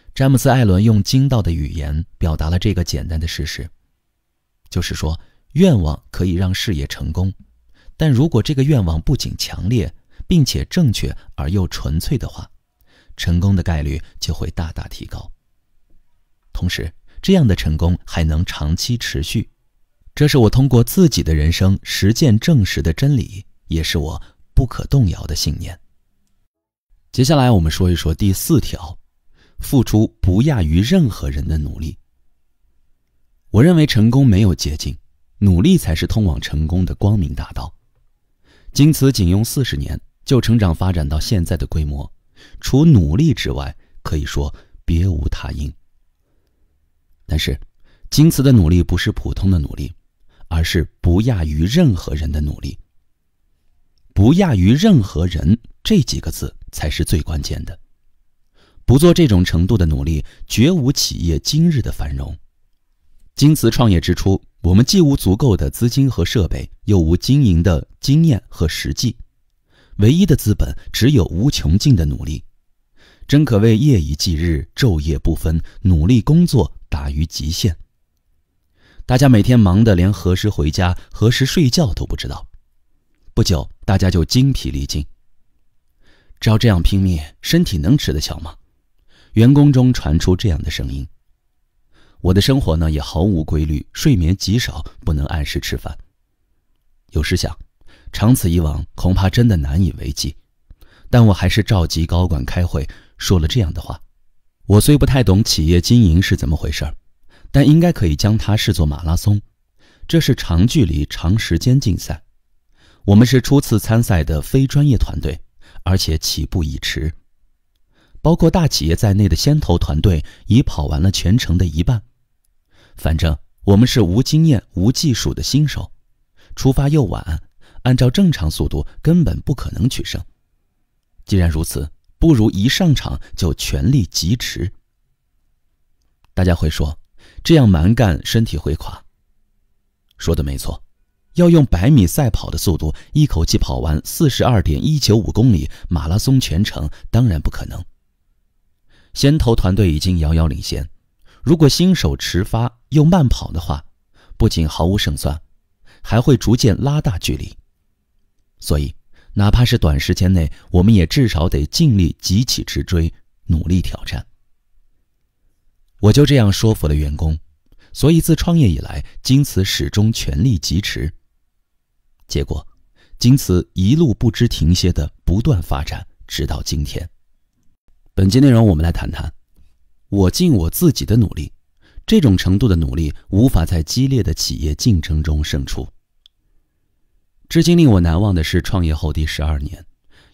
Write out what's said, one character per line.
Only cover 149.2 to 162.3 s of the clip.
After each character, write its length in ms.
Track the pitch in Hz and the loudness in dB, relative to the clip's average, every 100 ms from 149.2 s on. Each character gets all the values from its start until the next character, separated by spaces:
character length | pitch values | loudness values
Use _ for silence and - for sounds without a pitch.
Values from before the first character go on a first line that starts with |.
| 139 151 | 2 2
头 160 | - | 2
团 200 | 117 - | 2 2
队 180 | 95 98 | 2 2
已 60 | 76 | 0
经 200 | 92 90 | -2 0
遥 160 | 78 | 0
遥 140 | 82 80 | 2 0
领 120 | 65 | -2
先， 280 | - - - - _ _ - _ | -8 -8 -10 -14 _ _ -20 _
如 140 | - 160 | 0 4
果 120 | 147 | 4
新 260 | - 185 | 4 2
手 220 | 180 78 69 | 2 0 -4
迟 260 | - 87 | -4 -4
发 380 | 95 113 120 - _ | -2 -4 -4 -8 _
又 160 | 151 | 2
慢 240 | 151 185 131 | 4 4 2
跑 240 | - - | 0 -4
的 80 | - | -8
话， 240 | - 71 - _ _ _ _ - | -6 -8 -10 _ _ _ _ -2
不 120 | 113 | 0
仅 200 | - 78 | 2 -2
毫 180 | - 82 | -2 -2
无 100 | 98 | 0
胜 180 | - 71 | -2 -4
算， 240 | 76 76 - _ _ _ - - | -6 -6 -10 _ _ _ -20 -20
还 180 | - 110 | -2 0
会 160 | 139 131 | 2 2
逐 200 | - 120 | 2 2
渐 200 | 120 87 | 2 0
拉 180 | 135 151 | -2 -2
大 180 | - 90 | -2 -4
距 180 | - 65 | -6 -6
离。 200 | - - _ _ _ _ _ _ _ _ _ _ | -10 -18 _ _ _ _ _ _ _ _ _ _
所 200 | - 73 | -4 -2
以， 160 | 73 - _ - - | -4 -8 _ -20 -8
哪 160 | - 101 | -2 2
怕 140 | 113 | 4
是 140 | 123 120 | 2 2
短 200 | 85 71 | 2 0
时 140 | - | 0
间 180 | 90 92 | 0 2
内， 180 | 92 76 - - | 2 0 -6 -2
我 120 | 90 | 2
们 100 | 95 | 4
也 140 | 110 82 | 4 2
至 220 | - 120 | 0 0
少 200 | 82 85 | 0 -2
得 160 | 73 76 | -2 -4
尽 300 | - 165 104 | 0 2 2
力 200 | 82 - | 0 -2
急 240 | - | -2